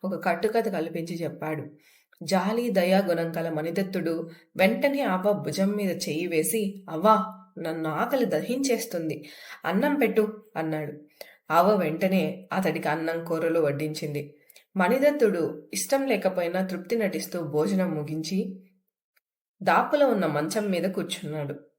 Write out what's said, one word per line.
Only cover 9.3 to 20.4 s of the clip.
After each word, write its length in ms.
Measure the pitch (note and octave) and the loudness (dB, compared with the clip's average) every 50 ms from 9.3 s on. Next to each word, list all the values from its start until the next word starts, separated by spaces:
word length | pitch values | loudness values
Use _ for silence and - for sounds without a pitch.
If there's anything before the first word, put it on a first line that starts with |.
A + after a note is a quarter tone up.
| - - - - - - _ | -18 -20 -18 -18 -18 -8 _
అన్నం 300 | - E3+ G3 A#3+ B3+ C#4+ | -2 0 2 2 2 2
పెట్టు," 480 | D4 C4 G#3+ G3 A3 G#3 G#3+ - - - _ _ | 2 2 2 4 2 0 0 -2 -10 -18 _ _
అన్నాడు. 360 | D#3+ D#3+ D#3+ D#3 D3+ D#3 D3 D3 D3 - - _ _ - - - _ _ _ | -6 -4 -2 -2 -4 -4 -6 -10 -12 -18 -20 _ _ -20 -20 -20 _ _ _
అవ్వ 260 | D#3 E3 F3 G3 G#3+ | 4 4 6 6 4
వెంటనే 720 | G3+ F3+ D3+ D#3 E3 G3 F#3 F#3 F#3+ D#3+ D3+ - - - - - | 4 2 0 0 0 0 2 2 2 2 0 -2 -6 -10 -6 -2
అతడికి 360 | F#3 F#3+ E3 D#3 - - D#3+ | 0 0 0 0 0 0 -2
అన్నం 360 | D3+ D#3+ D#3+ E3 E3 E3+ E3 | -2 0 -2 -2 -4 -4 -4
కూరలు 360 | E3 E3 D#3+ D#3+ E3 D#3+ E3 | -4 -4 0 0 0 2 2
వడ్డించింది. 760 | D#3 C#3+ C#3 C#3 D3+ D#3 D3+ - - D3+ C#3+ C#3+ C#3+ - - _ _ _ - - _ _ _ | 2 2 0 -2 -4 -4 -6 -6 -6 -6 -6 -6 -8 -8 -14 _ _ _ -20 -20 _ _ _
మణిదత్తుడు 920 | G3 F#3 F#3 A#3+ C4+ C4+ D4 C#4+ C#4+ A#3+ G#3 F#3 F3 D#3+ - - - - - - | 0 2 4 4 4 4 4 4 6 4 4 4 2 0 -2 -4 -8 -12 -10 -8
ఇష్టం 320 | F#3+ - - - C#4 C4+ | -6 -2 0 0 0 2
లేకపోయినా 600 | C4+ A#3+ G3 - F#3+ F#3 F#3 F3 E3+ F3 F#3 F#3+ | 2 0 2 0 0 0 0 -2 -2 0 -2 -2
తృప్తి 300 | F#3 F#3 F3 - - A#3+ | -2 -4 -6 -4 -2 -2
నటిస్తూ 440 | A#3 A3 F#3+ - D#3 D#3 - - F3+ | 0 0 0 -2 -2 -6 -4 -6 -6
భోజనం 540 | E3 D3+ D3 D3+ D3+ G3 G3+ F#3+ F#3 E3+ D#3+ | -6 -2 0 0 2 2 2 2 2 0 0
ముగించి 680 | D3+ D3 C#3+ D#3 D#3 D#3+ - F#3+ F#3+ A3 - - - - _ _ _ _ _ _ _ _ _ _ _ _ _ _ _ _ _ _ _ F#3 | -4 -4 -4 -6 -6 -4 -2 -2 -2 -2 -2 -6 -14 -18 _ _ _ _ _ _ _ _ _ _ _ _ _ _ _ _ _ _ _ 0
దాపులో 460 | F#3 E3+ F#3 B3 - - D4 C#4+ C4 | 2 4 4 4 2 4 4 4 4
ఉన్న 180 | A#3 G3+ F3+ | 4 2 2
మంచం 440 | D#3 D3 D3 | 0 0 0